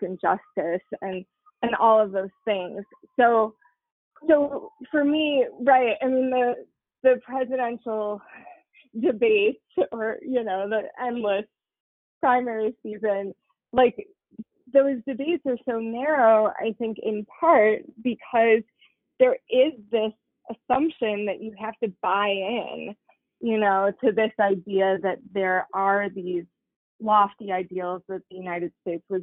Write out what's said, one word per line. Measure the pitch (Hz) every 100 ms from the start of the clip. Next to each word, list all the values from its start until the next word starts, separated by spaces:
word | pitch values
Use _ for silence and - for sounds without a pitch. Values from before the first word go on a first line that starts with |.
injustice | 196 185 175 185 - - 165 180 - -
and, | 190 185 185 _ _ _
and | 233 233
all | 226 220
of | 208
those | 190 190 -
things. | - 196 180 - 202 _ _ -
So, | 233 233 220 - _ _ _ _ _ _ 311
so | 302 285 277 - - 254
for | 302
me, | 285 302 302 285 240 -
right, | 247 262 247 208
I | 254
mean, | 262 262
the, | 254 247 240 - _ _ _
the | 262 254
presidential | 247 262 254 254 240 233 247 220 208 208 - - - - _ _ _ 226
debates | 269 214 233 214 208 269 _ - -
or, | 233 220 -
you | - 254
know, | 226 190 202
the | 214 - -
endless | 247 240 214 196 220 _ _ _ _ _ _ _
primary | 269 247 247 220 220 240
season, | 220 208 214 196 196 - _ _ _
like, | 240 247 - - _ _ - - _ -
those | 269 277 262 220
debates | 233 285 339 277
are | 240 -
so | 233
narrow, | 226 233 285 302 226 220 214 -
I | 226 208
think, | 226 208
in | - 214 214 -
part | 330 302 214 214 - -
because | 240 226 - 240 233 226 220 _ _ _ _ -
there | 254 - -
is | 254 294 247 208
this | 226 220 - _ _ -
assumption | 226 - 254 320 - 220 208
that | 208 -
you | 220 196
have | 220 220
to | 220 180
buy | 185 196 208
in, | 196 190 240 - - 156 208 _ _ _ _
you | 240 220
know, | 202 190 196 196
to | 254
this | 202 220 -
idea | 202 196 175 190 190 190
that | 196 - -
there | 196 190 185 180
are | 190 196 202 202
these | 190 180 180 170 _ _ _ _ _
lofty | 220 214 202 - 202
ideals | 185 180 185 180 180 -
that | 190 -
the | 185
United | 185 175 170 -
States | - 170 -
was | 190